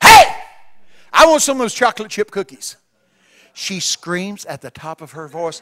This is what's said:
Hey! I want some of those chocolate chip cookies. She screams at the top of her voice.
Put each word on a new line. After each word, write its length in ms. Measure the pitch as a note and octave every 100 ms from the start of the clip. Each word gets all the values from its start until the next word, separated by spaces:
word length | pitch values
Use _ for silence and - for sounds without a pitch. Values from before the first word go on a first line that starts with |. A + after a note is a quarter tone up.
Hey! 340 | - A5 F5 - - - - - - - -
I 140 | D#3+ D#4+
want 140 | D#4
some 160 | - C4+
of 20 |
those 140 | A#3+
chocolate 380 | - A#3+ - G#3+
chip 200 | - G#3
cookies. 460 | - F#3+ C3 - - _ _ _ _ _ _ _
She 260 | - - F#3+
screams 640 | - - - F3 F#3+ G3+ -
at 160 | C#3+
the 80 | C3
top 320 | - D#3 D#3+
of 100 | D#3
her 160 | D3+ D#3
voice. 340 | D#3 E3 D#3